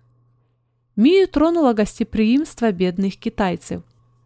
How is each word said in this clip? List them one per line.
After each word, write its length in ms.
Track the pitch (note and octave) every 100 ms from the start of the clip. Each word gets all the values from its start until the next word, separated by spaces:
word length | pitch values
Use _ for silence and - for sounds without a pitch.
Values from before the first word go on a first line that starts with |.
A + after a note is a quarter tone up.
| _ _ _ _ _ _ _ _ _ -
Мию 300 | B3 F#4+ F#4
тронуло 460 | C#4+ D#4+ E4+ C#4
гостеприимство 1000 | G#3+ G#3 - A3 A3 A3 C4 D#4+ - A3+
бедных 440 | F3+ F#3 F3+ G3 -
китайцев. 640 | A#3 - F#3+ F3 - F3 - _ _ _